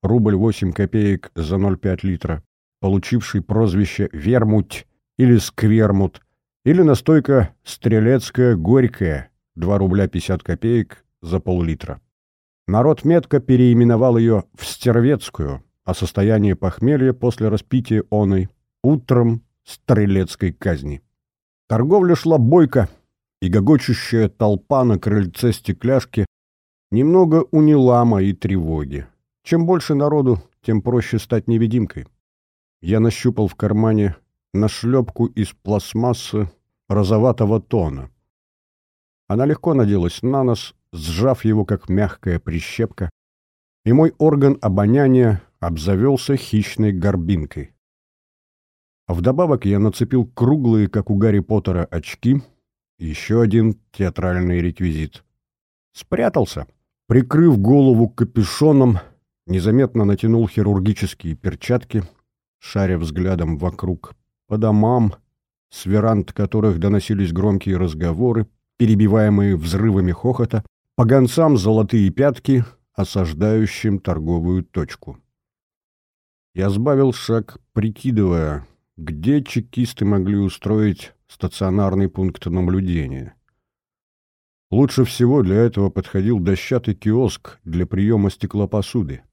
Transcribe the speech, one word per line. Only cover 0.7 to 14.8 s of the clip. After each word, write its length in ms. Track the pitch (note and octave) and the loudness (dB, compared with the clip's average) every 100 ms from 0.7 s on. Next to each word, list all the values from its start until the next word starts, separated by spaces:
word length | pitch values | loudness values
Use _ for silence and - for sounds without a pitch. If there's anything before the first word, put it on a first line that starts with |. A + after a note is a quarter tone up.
копеек 580 | E2+ G2+ A2 G#2 F#2+ - | -2 -2 0 0 0 -6
за 240 | - D#2 F#2+ | -10 -4 0
ноль 180 | G2 F#2+ | 0 -2
пять 280 | G2+ F2+ | -4 -4
литра, 380 | G2 F2 - D#2+ - _ _ _ | -4 -6 -6 -8 -10 _ _ _
получивший 640 | G2 G2 - B2 - G#2 | 0 0 0 -4 -2 -6
прозвище 680 | - G#2 A2 F2+ G2 - G2+ | -2 0 0 0 -2 -2 -6
вермуть 720 | D2+ D#2 B2 A2 G#2+ G2 - - _ _ - | -4 0 2 2 0 -2 -10 -18 _ _ 0
или 180 | B2 A#2+ | 4 4
сквермут, 880 | - - A2 A2 G#2+ G2 G2 - _ _ _ _ | 2 -2 2 4 4 2 0 -4 _ _ _ _
или 180 | - F3 | 0 4
настойка 720 | E3 B2+ - D#3 - C3+ F#2 _ | 4 4 4 2 4 2 2 _
стрелецкая 920 | - - A#2+ A2 A2 C3 - - B2 G#2 | -20 -4 0 2 2 0 -2 0 2 2
горькая, 720 | D#2+ C3 A#2+ - F2+ C#2+ - _ _ - | 2 2 2 0 -4 -4 -10 _ _ -8
два 220 | E2+ G2+ | -2 0
рубля 300 | F#2+ F#2+ F#2+ | 2 2 0
пятьдесят 340 | F#2 - F#2 | -2 -4 -6
копеек 600 | - E2+ A2+ A#2 G#2 - _ _ | -4 -6 0 -2 -2 -10 _ _
за 200 | E2 F2+ | -6 -4
пол-литра. 600 | F2 F2+ E2 D#2 - C#2+ _ _ _ _ _ _ - | -2 -2 -2 -6 -10 -16 _ _ _ _ _ _ -2
Народ 360 | G2+ C3+ D#3 | 2 2 2
метко 360 | C#3+ E3+ C3+ C#3+ | 2 2 2 -2
переименовал 760 | - B2+ B2 A#2+ A#2+ A2+ B2+ A#2 | 2 4 6 6 4 4 4 4
её 280 | A#2 G#2+ - | 2 2 -2
в 100 | _ | _
стервецкую, 960 | - - | -16 -4